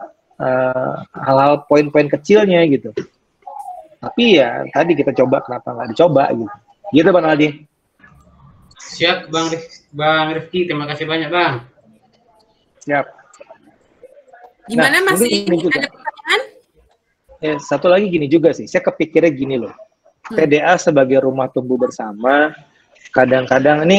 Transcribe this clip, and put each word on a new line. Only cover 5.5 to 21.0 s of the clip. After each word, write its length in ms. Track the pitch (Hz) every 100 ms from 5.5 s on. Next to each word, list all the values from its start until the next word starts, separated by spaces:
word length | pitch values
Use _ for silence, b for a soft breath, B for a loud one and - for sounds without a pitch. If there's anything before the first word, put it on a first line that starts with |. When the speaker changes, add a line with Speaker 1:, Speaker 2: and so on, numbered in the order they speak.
| 123 - 120
Speaker 1:
nggak 100 | 120
dicoba 300 | 110 175 135 139
gitu. 200 | 120 104 - _ _ -
Gitu 180 | 139 170
Bang 100 | 180 160
Aldi. 180 | 151 151 147 _ _ _ _ _ _ _ _ - _ _
Speaker 2:
Siap 560 | - - - 170 180 -
Bang 160 | 160 165
Rif-, 380 | 160 - - _
Bang 400 | 147 151 160 156
Rifki, 320 | 160 165 180 170
terima 240 | 147 147
kasih 160 | 147 151
banyak 240 | 160 151
Bang. 400 | 175 165 127 - _ _ _ _ _ _ _ _ _ _ _
Speaker 1:
Siap. 240 | - 143 131 - _ - - - _ _ _ _ - _ _ - - _ -
Speaker 3:
Gimana 320 | 233 269 330
Speaker 1:
Nah, 140 | 381
Speaker 3:
masih 320 | 196 240 202 202
Speaker 1:
mungkin 80 |
ini 20 | 170
juga. 160 | 170 269
Speaker 3:
ada 100 | -
pertanyaan? 520 | - - - 320 403 523 _ _ _ _ _ _ _ _ -
Speaker 1:
Eh, 120 | 156 147
satu 260 | - 143 180
lagi 160 | 185 208
gini 160 | 170
juga 320 | 143 160 156 139
sih, 80 |
saya 160 | 107 185
kepikirnya 480 | 180 - 160 160 170
gini 320 | 131 135 131
loh. 120 | 104 - - _ _ _ -
Speaker 3:
Hmm. 40 | 156
Speaker 1:
T 40 | 156
D 60 | 147
A 160 | 151 175
sebagai 440 | 180 147